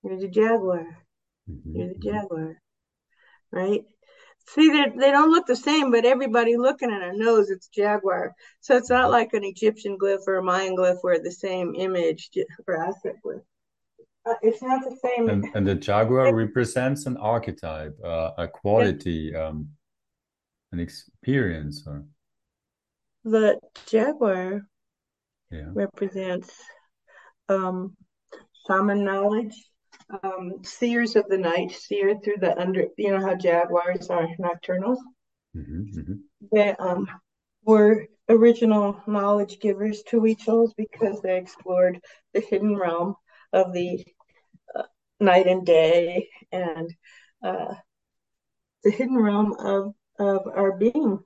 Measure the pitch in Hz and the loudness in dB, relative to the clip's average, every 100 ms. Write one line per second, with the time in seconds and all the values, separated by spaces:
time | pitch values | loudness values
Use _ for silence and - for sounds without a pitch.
0 | 196 190 196 180 220 226 190 175 165 165 | -10 -8 -4 2 2 2 0 -2 -4 -16
1 | _ _ _ _ - 80 - 80 180 185 | _ _ _ _ -16 -14 -10 -8 -8 -6
2 | 208 208 196 165 160 160 _ _ _ _ | -6 -4 -6 -8 -8 -12 _ _ _ _
3 | _ _ _ _ _ 180 185 208 - _ | _ _ _ _ _ -6 -2 -2 -4 _
4 | _ _ _ _ _ - 311 294 277 233 | _ _ _ _ _ 4 4 6 0 4
5 | 269 277 311 330 - 247 - 311 269 233 | 4 6 6 4 2 -2 2 2 4 4
6 | 233 254 262 226 233 233 254 285 247 202 | 4 2 2 2 2 2 2 0 -4 -4
7 | 180 196 226 220 202 190 - - 208 208 | -6 -2 4 4 4 -2 -8 -2 0 0
8 | 196 180 - - - _ - 254 254 247 | -2 -4 -6 -10 -20 _ 2 2 4 2
9 | 254 240 226 220 202 185 220 214 208 196 | 4 2 2 -4 -6 0 -2 0 -8 -4
10 | 196 196 196 190 185 185 190 185 180 180 | -2 -2 -2 -2 0 -2 -2 0 0 0
11 | 180 170 160 180 196 185 175 - 190 185 | 0 0 -2 -8 -6 -4 -6 -4 -4 -2
12 | 165 160 - - 190 - - 165 170 196 | -2 -4 -8 -8 -8 -10 -8 -6 -4 -6
13 | - - - - _ _ _ _ _ _ | -10 -10 -12 -12 _ _ _ _ _ _
14 | - _ 247 226 220 - 254 262 262 - | -20 _ -6 0 0 0 -2 -4 -4 -6
15 | 247 247 226 101 - 107 98 95 101 104 | -4 0 0 0 -2 -2 0 -2 0 0
16 | 110 127 131 113 107 127 117 127 131 143 | 2 4 4 2 0 -2 -2 -2 -2 -4
17 | 139 123 107 117 113 85 82 78 78 73 | -6 -6 -2 -2 -4 -10 -10 -10 -12 -12
18 | 87 82 82 - 85 - 101 110 104 73 | -8 -4 -4 -6 -10 -6 0 2 2 0
19 | 92 82 78 80 80 78 76 - _ _ | -6 -6 -6 -8 -8 -10 -14 -18 _ _
20 | _ _ _ _ _ _ _ 87 85 - | _ _ _ _ _ _ _ -10 -10 -12
21 | - _ - 139 107 82 76 73 - 73 | -20 _ -2 0 0 -4 -8 -12 -14 -16
22 | 73 _ _ _ _ _ _ _ _ _ | -16 _ _ _ _ _ _ _ _ _
23 | _ _ 226 220 214 - _ - - 220 | _ _ 0 2 4 2 _ -20 -2 2
24 | 247 302 220 185 185 202 202 _ _ _ | 2 0 0 0 -4 -8 -10 _ _ _
25 | _ _ _ _ _ 82 76 139 196 - | _ _ _ _ _ -16 -10 -6 -6 -4
26 | 196 190 190 180 185 - - - _ _ | -8 -6 -6 -8 -10 -20 -20 -20 _ _
27 | _ - - _ - 196 185 185 190 _ | _ -20 -20 _ -2 0 0 -6 -8 _
28 | _ _ _ - _ _ - 190 202 202 | _ _ _ -20 _ _ 0 2 2 0
29 | 202 196 202 214 220 - _ _ _ _ | 0 0 0 0 -4 -12 _ _ _ _
30 | _ 196 190 185 185 - 185 - 240 233 | _ -12 -10 -10 -10 -12 -16 -6 -2 0
31 | 233 220 202 190 175 170 - - - 202 | 2 2 2 0 0 -2 -4 -10 -6 -2
32 | 196 208 208 208 185 - 180 190 - - | 0 0 -2 -2 0 0 -2 0 -2 -2
33 | 208 196 190 185 180 170 175 175 175 180 | 0 0 0 0 2 2 2 0 0 -4
34 | - 180 165 170 180 170 - 185 196 254 | -4 -2 -2 -4 -6 -6 -6 -4 -2 -4
35 | - _ _ _ _ 85 71 78 107 95 | -6 _ _ _ _ -16 -12 -10 -10 -12
36 | 76 101 - _ 202 214 208 185 185 180 | -10 -12 -14 _ -2 0 2 0 -4 -4
37 | 196 - _ _ _ _ 214 220 214 214 | -6 -12 _ _ _ _ 4 6 8 4
38 | - _ - 226 233 233 226 214 202 196 | 0 _ 2 6 6 6 4 2 0 -4
39 | - 208 202 208 202 - 214 196 214 208 | -6 -2 0 0 -2 -4 -4 -2 -4 -6
40 | - 233 220 220 - 226 233 - 220 - | -2 2 2 0 0 2 2 0 -12 -4
41 | 220 208 190 185 185 - 185 180 180 180 | -4 -2 -4 -4 -6 -16 -4 2 2 0
42 | - - _ 196 - 196 208 202 180 170 | -14 -20 _ -6 -2 -2 0 0 -2 -2
43 | 180 202 _ _ _ 185 185 180 175 180 | -4 -6 _ _ _ 0 2 0 -6 -6
44 | 185 _ _ _ _ _ _ - - _ | -12 _ _ _ _ _ _ -12 -12 _
45 | _ _ 202 180 180 185 180 160 160 170 | _ _ 4 6 4 0 4 4 6 4
46 | 170 180 - - _ 185 175 160 165 170 | 2 -4 -8 -16 _ -6 -6 -6 -10 -14
47 | _ - _ _ 190 185 - - _ _ | _ -20 _ _ -8 -6 -8 -12 _ _
48 | _ _ _ _ _ _ _ _ 208 214 | _ _ _ _ _ _ _ _ 0 2
49 | 254 262 214 202 208 - 196 196 196 208 | 0 2 2 2 0 -2 -2 -2 -2 -12
50 | _ _ 202 196 190 - 196 185 220 277 | _ _ 0 0 -2 0 0 2 0 2
51 | 277 190 | 0 -2